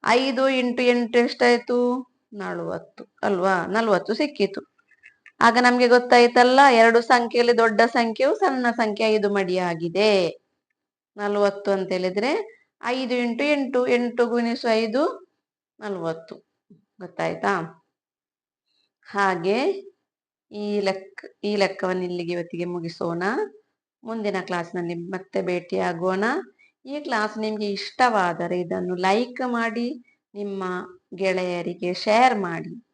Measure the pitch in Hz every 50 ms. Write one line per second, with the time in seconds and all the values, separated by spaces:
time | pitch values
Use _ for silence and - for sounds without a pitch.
0 | - - 226 247 269 269 262 233 262 269 269 254 254 247 240 247 254 247 247 240
1 | 240 226 240 240 240 247 - - 254 240 240 233 233 - 247 247 247 247 247 254
2 | 254 _ _ _ _ _ - 208 190 185 180 175 170 165 180 170 165 - _ -
3 | - _ _ _ - 208 202 180 175 190 190 180 165 - 185 220 226 226 202 175
4 | 240 - 214 226 302 285 294 - 202 185 190 - - _ _ _ _ _ _ _
5 | _ - _ _ _ - _ _ - 233 226 233 247 247 240 247 247 240 240 247
6 | 247 247 247 240 240 240 240 247 247 247 254 262 285 277 247 233 226 226 226 233
7 | 233 - 262 240 233 233 233 240 240 233 240 233 226 226 220 202 233 240 - 254
8 | 233 226 220 - 262 277 330 427 392 359 269 254 247 240 233 240 233 214 208 202
9 | 220 220 214 214 202 208 202 202 196 180 180 185 180 175 170 165 165 170 170 185
10 | 208 214 208 196 180 160 - - _ _ _ _ _ _ _ _ _ _ _ _
11 | _ _ _ - 208 208 208 208 202 202 196 202 - - 196 190 190 185 190 185
12 | 185 185 185 208 208 262 311 453 415 - - _ _ _ _ _ - 233 247 262
13 | 262 240 247 247 240 240 233 233 285 294 294 285 277 247 277 254 247 254 247 240
14 | 247 247 240 - 240 233 226 240 233 233 233 240 - 240 226 220 226 220 208 254
15 | 302 415 587 - - _ _ _ _ _ _ _ _ _ _ _ 220 214 196 185
16 | 165 165 160 165 165 - - - _ _ _ _ _ _ 202 _ _ _ _ _
17 | 190 175 - - 170 165 170 160 - 202 202 180 165 165 - _ _ _ _ _
18 | _ _ _ _ _ _ _ _ _ _ _ _ _ _ _ _ _ _ _ _
19 | _ - - 202 202 196 185 175 165 185 202 233 269 370 392 392 392 - _ _
20 | _ _ _ _ _ _ _ _ _ _ - 208 208 208 208 208 202 196 190 190
21 | 190 196 _ - - - _ _ - 202 208 208 196 185 196 - - 185 185 180
22 | 180 180 180 175 175 165 175 175 170 170 - 165 175 175 175 175 165 165 165 -
23 | - 170 170 170 185 196 233 311 427 415 - - _ _ _ _ _ _ _ _
24 | _ 226 220 226 214 202 190 190 - - 180 175 170 170 - 185 175 170 175 170
25 | 170 175 190 185 190 _ - 196 185 180 180 180 175 175 - 190 185 180 175 165
26 | 170 185 185 190 202 226 269 349 381 - _ _ _ _ _ _ _ 262 277 294
27 | 294 285 254 214 208 214 214 220 220 214 214 208 214 208 202 196 - - - _
28 | 262 247 226 208 185 175 170 170 175 170 180 180 180 170 185 185 180 180 180 175
29 | 180 190 196 220 247 247 247 - 269 254 240 233 226 226 214 226 240 247 311 240
30 | - _ _ _ _ _ _ 202 208 202 196 196 190 185 185 180 - - - -
31 | _ _ - 175 196 190 185 185 185 180 175 175 170 170 175 180 - 180 180 180
32 | - - 214 226 247 262 247 214 196 175 170 165 165 170 165 233 - _